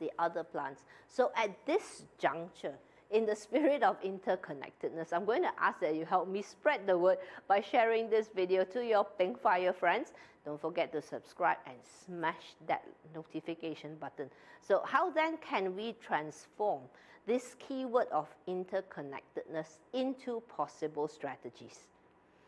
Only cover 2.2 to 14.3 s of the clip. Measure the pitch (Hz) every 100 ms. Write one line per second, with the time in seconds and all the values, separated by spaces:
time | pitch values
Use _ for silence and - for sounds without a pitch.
2.2 | 160 151 180 - 226 135 - - - 214
3.2 | 214 208 - 254 302 285 208 - 190 190
4.2 | 226 185 180 143 - - 147 156 160 175
5.2 | 208 262 349 - 190 - 165 156 165 185
6.2 | 180 196 202 - 302 277 196 180 180 185
7.2 | - - - 202 220 269 226 226 226 220
8.2 | 220 190 180 185 185 247 240 208 208 -
9.2 | 185 240 226 180 180 180 175 202 320 -
10.2 | - - 147 147 160 170 143 156 - 127
11.2 | - - 170 - - 123 - - - 175
12.2 | 160 175 - - 160 160 - - 160 160
13.2 | 160 156 - 165 160 151 151 156 123 -
14.2 | 131